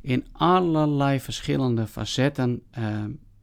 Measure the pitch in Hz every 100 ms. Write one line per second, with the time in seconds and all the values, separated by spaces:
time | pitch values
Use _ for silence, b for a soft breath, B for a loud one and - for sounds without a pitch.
0 | 139 127 - - 165 185 175 156 151 143
1 | 139 135 - - - 143 131 113 110 -
2 | 110 - 139 143 123 120 - - 107 107
3 | 107 135 - -